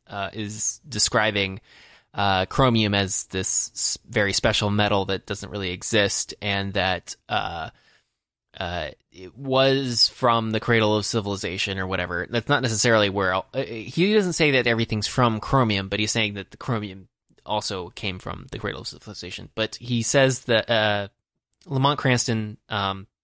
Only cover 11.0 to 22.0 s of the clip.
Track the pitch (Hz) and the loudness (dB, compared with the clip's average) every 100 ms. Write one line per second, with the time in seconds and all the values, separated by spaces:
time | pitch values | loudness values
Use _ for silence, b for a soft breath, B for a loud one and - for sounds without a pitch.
11 | 101 113 101 95 92 98 104 98 92 92 | 2 -2 -2 -4 -4 -4 -4 -4 -4 -2
12 | 85 87 87 117 - 135 120 110 123 113 | -2 -4 -2 -4 0 0 0 2 4 6
13 | 101 98 95 92 - 131 110 113 104 156 | 4 2 2 0 -2 -6 -6 -6 -6 0
14 | 190 214 185 165 156 131 120 117 117 107 | 4 4 2 2 2 4 2 2 0 -2
15 | - - 120 107 - 139 113 98 98 101 | -2 2 2 2 0 2 4 2 0 -2
16 | 107 117 104 101 95 - - 113 104 95 | -2 0 -2 -4 -12 -12 -6 -4 -6 -12
17 | 92 _ _ _ - 107 - 95 87 - | -20 _ _ _ -6 -4 -4 -6 -8 -8
18 | 101 92 - 87 - 107 107 64 - - | -8 -6 -8 -10 -10 -8 -6 -8 -12 -14
19 | 110 98 87 - 98 - 110 - 120 120 | -16 -14 -12 -12 -12 -6 -6 -6 -4 -2
20 | 113 143 131 127 - 113 - 113 107 104 | 2 4 4 2 0 0 2 2 2 0
21 | 98 _ _ _ _ _ - 135 139 147 | -4 _ _ _ _ _ -6 0 2 2